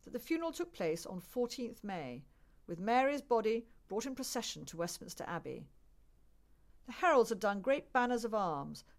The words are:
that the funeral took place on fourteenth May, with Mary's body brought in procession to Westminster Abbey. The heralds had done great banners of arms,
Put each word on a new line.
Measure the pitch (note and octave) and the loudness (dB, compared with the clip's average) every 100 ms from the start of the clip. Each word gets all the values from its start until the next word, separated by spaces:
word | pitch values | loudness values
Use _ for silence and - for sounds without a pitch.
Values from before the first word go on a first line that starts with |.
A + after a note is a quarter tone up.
| - | -10
that | |
the | A#3+ | -8
funeral | - E4 E4 | -2 -2 -2
took | D#4+ F4 | -4 -6
place | - E3+ E3 - | -2 -2 -2 -4
on | F3+ | -10
fourteenth | - B3+ A#3+ - A#3+ - | -6 -2 -2 -2 -8 -8
May, | G#3 F3+ C3 B2 - _ - - - | -8 -6 -6 -10 -14 _ -20 -20 -12
with | E3+ | -4
Mary's | G3+ B3 C4+ C#4+ | 2 4 4 2
body | - A#3 G#3+ A3+ A3+ - - | 2 2 4 0 -2 -14 -8
brought | G3 C4 | -4 -4
in | C4 | -6
procession | C4 B3 - D#3 C3+ | -4 -4 -4 -8 -10
to | E3 | -4
Westminster | E3+ - - - - | -4 -4 -10 -10 -6
Abbey. | E3+ C3+ B2 C#3 - - - - - - - _ - - - - | -6 -6 -10 -12 -20 -20 -20 -20 -20 -20 -20 _ -20 -20 -20 -14
The | |
heralds | A#3 F4+ C#4+ A3+ | 2 6 8 6
had | G#3+ | 4
done | G#3 G3+ | 0 0
great | A3 C#4+ - | 2 0 2
banners | B3 B3 A#3+ A3+ | 2 4 2 0
of | |
arms, | G#3+ F#3 D3 D3 D3+ - | 0 0 0 -4 -10 -16